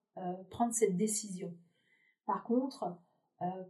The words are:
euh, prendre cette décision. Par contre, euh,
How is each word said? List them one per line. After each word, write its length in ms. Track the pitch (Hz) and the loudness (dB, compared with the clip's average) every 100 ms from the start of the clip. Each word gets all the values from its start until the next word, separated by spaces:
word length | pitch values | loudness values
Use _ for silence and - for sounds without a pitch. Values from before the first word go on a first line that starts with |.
| _ - | _ -6
euh, 140 | 180 180 190 | -4 -4 -6
prendre 240 | - 240 | 0 2
cette 220 | - 214 180 | 6 4 6
décision. 580 | 214 214 208 185 190 - _ _ _ _ _ _ - | 2 0 -4 -6 -8 -10 _ _ _ _ _ _ -4
Par 160 | 214 | -2
contre, 400 | - 240 269 - 208 175 _ _ _ - | 2 2 2 -2 -6 -8 _ _ _ -6
euh, 220 | 180 185 | -4 -4